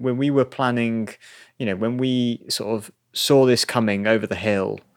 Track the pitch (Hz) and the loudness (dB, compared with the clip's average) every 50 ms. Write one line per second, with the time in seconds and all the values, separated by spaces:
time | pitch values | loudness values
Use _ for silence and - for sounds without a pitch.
0 | 123 127 120 127 139 143 143 135 127 131 - - 131 123 120 120 117 113 113 113 | -4 -4 -2 0 0 0 2 2 0 0 0 -2 -2 0 0 0 0 -2 -2 -4
1 | 107 104 - - - - - - - _ _ - 127 104 95 92 110 117 123 127 | -4 -6 -10 -16 -20 -20 -20 -20 -20 _ _ -6 -4 -4 -2 -2 -2 -2 -2 -2
2 | 131 131 127 123 120 120 117 - - - - - - 107 113 107 - - - _ | -2 0 0 0 0 0 -2 -4 -6 -8 -8 -6 -4 -4 -4 -6 -6 -10 -20 _
3 | _ _ - - - - 143 135 131 127 123 117 - - - 123 113 104 101 98 | _ _ -8 -4 2 4 6 6 6 6 4 2 2 0 0 0 0 0 0 0
4 | 101 110 113 110 107 98 101 90 101 107 101 98 95 101 104 104 - _ _ | 2 2 2 0 0 -4 -6 -4 -2 -2 0 0 -2 -4 -6 -8 -12 _ _